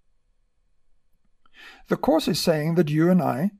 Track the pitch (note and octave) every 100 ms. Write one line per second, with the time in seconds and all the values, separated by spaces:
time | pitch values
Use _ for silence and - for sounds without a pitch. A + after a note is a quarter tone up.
0 | _ _ _ _ _ _ _ _ _ _
1 | _ _ _ _ _ - - - - F3
2 | - D#4 B3+ F3+ - D#3 D3+ E3+ D3+ D#3
3 | E3+ F3+ C3 B2 G3